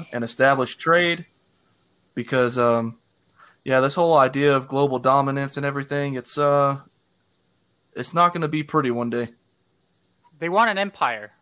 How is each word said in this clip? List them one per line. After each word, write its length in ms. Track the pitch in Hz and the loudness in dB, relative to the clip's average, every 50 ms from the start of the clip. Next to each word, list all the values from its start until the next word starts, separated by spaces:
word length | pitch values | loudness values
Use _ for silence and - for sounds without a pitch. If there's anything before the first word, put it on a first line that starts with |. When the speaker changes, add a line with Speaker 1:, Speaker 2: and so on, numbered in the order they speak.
| 165 - | -6 -8
Speaker 1:
and 120 | - 120 117 | -8 -6 -6
establish 520 | 113 - - 131 135 139 135 123 - - | -4 0 2 4 4 4 2 0 -4 -6
trade. 480 | - - 165 170 175 175 170 170 175 170 _ _ _ _ _ _ _ _ _ _ _ _ _ _ _ _ _ - | -6 0 2 2 2 2 0 -2 -4 -8 _ _ _ _ _ _ _ _ _ _ _ _ _ _ _ _ _ -10
Because, 420 | - 120 - 135 127 123 120 127 127 | -10 -6 -2 0 0 0 0 0 0
um, 400 | 120 117 117 117 117 113 117 _ _ _ _ _ _ _ _ _ - - _ _ - | 2 2 2 0 -2 -4 -8 _ _ _ _ _ _ _ _ _ -20 -20 _ _ -4
yeah, 160 | 139 131 131 | 0 2 2
this 140 | 131 139 - | 2 2 0
whole 220 | 175 170 165 160 143 | 0 2 4 4 4
idea 360 | 131 131 135 139 143 147 139 | 4 4 2 2 2 2 2
of 120 | 135 135 135 | 2 0 -2
global 300 | 135 139 143 139 127 123 | -2 0 0 0 0 0
dominance 580 | 123 131 135 139 139 139 135 139 139 135 - | 2 2 2 2 2 0 -2 -4 -6 -6 -6
and 80 | 143 139 | -6 -6
everything, 480 | 139 139 143 135 - 143 143 143 139 135 | -4 -4 -6 -6 -6 -4 -4 -4 -4 -6
it's, 220 | 127 - - - 147 | -8 -10 -8 -4 0
uh, 420 | 147 143 143 143 139 139 139 139 - _ _ _ _ _ _ _ _ _ _ _ _ _ _ _ _ _ _ _ _ _ - | 2 2 4 4 2 2 0 -4 -8 _ _ _ _ _ _ _ _ _ _ _ _ _ _ _ _ _ _ _ _ _ -12
it's 180 | - 123 - 165 | -12 -10 -4 0
not 180 | 170 175 175 | 2 2 2
gonna 160 | 175 170 160 147 | 2 -2 -4 -4
be 160 | 151 156 147 | -4 -4 -4
pretty 260 | - - 156 139 123 | -2 -2 0 0 0
one 200 | 120 120 120 120 | -2 -2 -2 -4
day. 180 | 120 120 117 117 - _ _ _ _ _ _ _ _ _ _ _ _ _ _ _ _ _ _ _ _ 143 | -4 -4 -6 -6 -10 _ _ _ _ _ _ _ _ _ _ _ _ _ _ _ _ _ _ _ _ -10
Speaker 2:
They 80 | 165 170 | -6 -2
want 220 | 185 214 233 226 | 2 2 2 2
an 80 | 196 196 | 0 -2
empire. 520 | 202 196 - - 151 123 117 107 104 107 _ _ | -4 -6 -4 -4 -4 -4 -4 -6 -10 -16 _ _